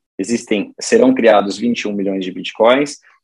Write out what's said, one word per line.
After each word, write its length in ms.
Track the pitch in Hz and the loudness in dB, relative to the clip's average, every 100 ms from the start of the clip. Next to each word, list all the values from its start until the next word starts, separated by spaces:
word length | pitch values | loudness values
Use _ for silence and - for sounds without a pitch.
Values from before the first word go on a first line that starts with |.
| _ - | _ -10
existem, 560 | 98 117 - 107 - - | -4 -4 -2 -4 -4 -10
serão 360 | - 113 127 | 0 4 4
criados 420 | 131 113 104 101 95 | 4 4 4 2 -4
vinte 240 | 120 117 | -4 -4
e 80 | 104 | -4
um 60 | |
milhões 280 | 101 98 98 | -4 -4 -4
de 80 | 92 | -6
Bitcoins, 680 | 90 95 - 113 131 147 - _ _ | -10 -8 0 2 2 0 -8 _ _